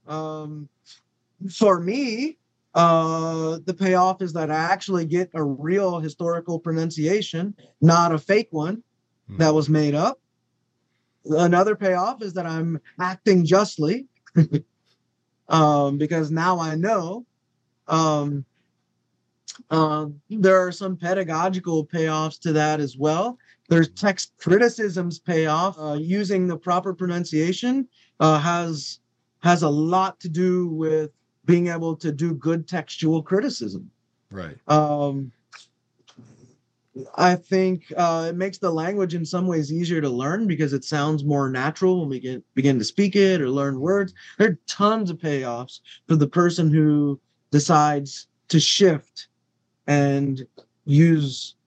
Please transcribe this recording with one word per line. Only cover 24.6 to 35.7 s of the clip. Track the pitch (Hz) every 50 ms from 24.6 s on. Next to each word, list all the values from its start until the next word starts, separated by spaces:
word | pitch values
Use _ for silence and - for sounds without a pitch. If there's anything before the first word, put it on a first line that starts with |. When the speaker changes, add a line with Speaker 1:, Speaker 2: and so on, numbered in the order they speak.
| 240 233 233 - 220 202 165 185 180 170 156
Speaker 1:
payoff. | - _ 180 170 160 160 156 151 160 180 196 170 156
Uh, | 156 151 147 147
using | 156 170 185 208 208 185 208 185 180
the | 180 165
proper | 160 _ 180 175 185 185 196 180
pronunciation, | 175 185 175 175 175 175 170 160 151 156 175 185 - - 247 254 269 254 - _ _ _ _ _ _
uh, | 143 156 156
has, | 151 147 170 170 170 170 170 160 143 - - - _ _ _ _ _ _ _ _ _
has | - 175 175 160 165
a | 151
lot | 147 151 156 165 180 185 190 190 - _
to | - 175
do | 151 170 185 185 180 180 180
with | 170 160 156 160 156 156 156 151 151 _ _ _ _ _ _ _
being | - 175 175 175 175
able | 170 165 165 165 160
to | 156 - 160
do | 143 135 165 170 165
good | 139 127 160 165 170 156
textual | - 175 170 - - - - 165 156 160 160 156
criticism. | - 190 196 240 285 - - 117 104 95 95 - - _ _ _ _ _ _ _ _
Speaker 2:
Right. | 98 95 90 80 - - _
Speaker 1:
Um, | - 147 151 151 147 147 147 143 143 139 139 135 127 _ _ _ _ - - - _